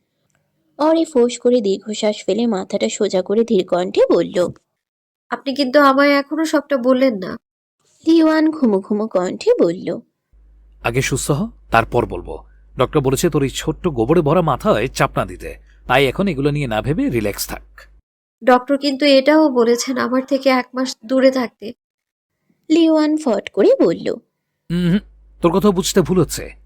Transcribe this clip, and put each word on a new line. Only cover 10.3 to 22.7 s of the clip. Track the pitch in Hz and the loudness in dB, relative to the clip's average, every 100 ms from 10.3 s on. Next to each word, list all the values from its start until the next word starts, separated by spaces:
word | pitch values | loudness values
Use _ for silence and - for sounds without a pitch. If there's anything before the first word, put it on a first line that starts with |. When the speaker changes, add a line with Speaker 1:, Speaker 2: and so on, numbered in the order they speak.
| _ _ _ _ _ | _ _ _ _ _
Speaker 3:
"আগে | 120 120 | -4 -4
সুস্থ | - 135 - | -2 -4 -2
হ, | 147 226 - _ | -4 -4 -10 _
তারপর | 113 113 123 101 | 0 2 -2 -4
বলবো। | 92 85 78 - _ _ - | -8 -12 -16 -18 _ _ -4
ডক্টর | 120 151 | -2 0
বলেছে | 135 135 175 | 0 0 0
তোর | 151 | 0
এই | 135 | -2
ছোট্ট | - - 156 180 | -4 -8 -6 -6
গোবরে | 123 113 170 | -2 2 2
ভরা | 147 170 | 2 0
মাথায় | 160 123 220 127 131 | 0 -2 0 0 -2
চাপ | - 139 - | -2 -2 -2
না | 101 | -8
দিতে, | 87 82 80 _ _ - | -10 -14 -16 _ _ -2
তাই | 127 135 | 2 2
এখন | 147 196 | 0 -4
এগুলো | 135 143 | -2 -2
নিয়ে | 147 135 | -2 -4
না | 107 | -4
ভেবে | 113 170 285 | -2 -2 -2
রিল্যাক্স | 120 101 - - | -2 -4 -6 -10
থাক।" | - - - - _ _ _ _ _ | -12 -16 -20 -20 _ _ _ _ _
Speaker 2:
ডক্টর | 226 247 254 277 | 2 2 2 -2
কিন্তু | 285 269 294 | -2 0 4
এটাও | 269 269 311 311 | 4 4 4 4
বলেছেন | 247 233 240 262 247 | 2 2 0 -2 -4
আমার | 233 254 262 | -2 -2 -2
থেকে | 269 269 | -2 0
এক | 254 247 | 0 -2
মাস | 247 262 - 220 | -6 -8 -8 -4
দূরে | 262 262 | 2 2
থাকতে। | 262 226 - 208 - _ _ _ _ _ _ _ _ | 2 -6 -10 -18 -18 _ _ _ _ _ _ _ _
Speaker 1:
লিওয়ান | - | 0